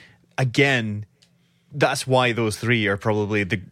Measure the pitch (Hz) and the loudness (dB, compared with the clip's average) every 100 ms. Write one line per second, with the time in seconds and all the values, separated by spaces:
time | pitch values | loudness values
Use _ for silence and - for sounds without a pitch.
0 | - _ _ - 131 123 139 127 110 104 | -20 _ _ -4 -2 2 2 2 -2 -6
1 | 104 _ _ _ _ _ _ 143 143 135 | -10 _ _ _ _ _ _ 0 0 0
2 | - 131 123 117 113 101 113 120 104 98 | 2 2 2 2 -2 -2 0 0 0 0
3 | 113 107 101 107 92 104 - | 0 -2 0 -2 -2 -4 -6